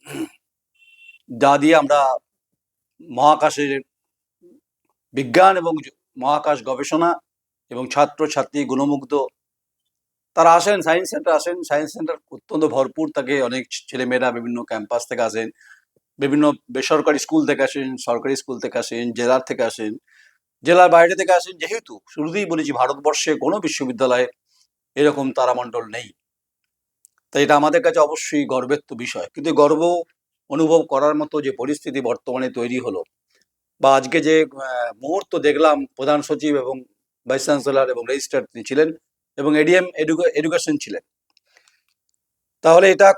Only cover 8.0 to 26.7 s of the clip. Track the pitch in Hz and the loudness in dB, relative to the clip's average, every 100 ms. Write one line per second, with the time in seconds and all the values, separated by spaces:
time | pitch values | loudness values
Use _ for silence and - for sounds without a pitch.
8 | 147 - 156 147 127 147 127 131 143 139 | 0 0 -4 -4 -6 -6 -4 -2 -2 -2
9 | 131 147 127 _ _ _ _ _ _ _ | -2 -4 -4 _ _ _ _ _ _ _
10 | _ _ _ - 165 170 196 202 160 170 | _ _ _ 4 6 6 4 0 0 0
11 | 190 202 175 156 175 180 160 147 151 226 | -2 -4 0 0 -2 -8 -4 -4 -4 -8
12 | 160 160 _ 135 - 156 156 135 131 - | -8 -8 _ -20 -8 -2 0 0 -2 -4
13 | 156 147 131 143 123 127 120 - - 127 | -6 -4 -2 -2 -2 -4 -8 -14 -10 -6
14 | 127 127 127 120 117 120 117 113 104 120 | -2 0 0 -2 -6 -8 -6 -8 -4 -6
15 | - 120 113 110 110 - _ _ _ _ | -4 -4 -4 -4 -8 -10 _ _ _ _
16 | _ - 139 147 151 131 - 127 131 156 | _ -6 -2 2 2 0 -8 -6 -2 0
17 | 135 143 - 160 143 139 135 143 131 127 | 2 0 0 0 0 0 -2 -2 -8 -8
18 | - 120 131 135 - 120 120 120 113 117 | -4 -4 -2 -6 -6 -10 -6 -6 -6 -6
19 | 120 113 120 131 - 131 113 - 107 113 | -6 -2 0 0 -2 -4 -4 -4 -8 -10
20 | _ _ _ _ _ _ 139 180 180 165 | _ _ _ _ _ _ 2 6 8 8
21 | 170 190 180 175 180 175 160 220 - 107 | 6 2 0 0 0 -12 -8 -8 -10 -20
22 | _ 156 151 190 190 160 143 127 131 143 | _ -10 -6 -4 -4 -4 -4 -2 -2 0
23 | 147 143 160 147 147 208 160 - 131 117 | -2 -2 -2 -2 -2 -2 -4 -6 -6 -2
24 | 131 123 123 - _ _ _ _ _ 131 | 0 0 -2 -6 _ _ _ _ _ 0
25 | 147 139 135 135 127 123 120 117 113 117 | 0 0 -4 0 0 0 -4 -8 -8 -12
26 | 110 _ _ _ _ _ _ | -14 _ _ _ _ _ _